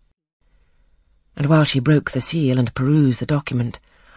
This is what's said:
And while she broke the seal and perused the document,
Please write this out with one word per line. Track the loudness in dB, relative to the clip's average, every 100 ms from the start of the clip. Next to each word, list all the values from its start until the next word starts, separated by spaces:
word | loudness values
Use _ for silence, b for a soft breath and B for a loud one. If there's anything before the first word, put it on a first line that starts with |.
| _ _ _ _ _ _ _ _ _ _ _ _ _ -4
And | 2
while | 2
she | 2 0
broke | 2 2 0
the | -4
seal | -2 -2 0 0
and | -2
perused | -2 0 2 2 0
the | -4
document, | -4 -4 -6 -6 -10 b b b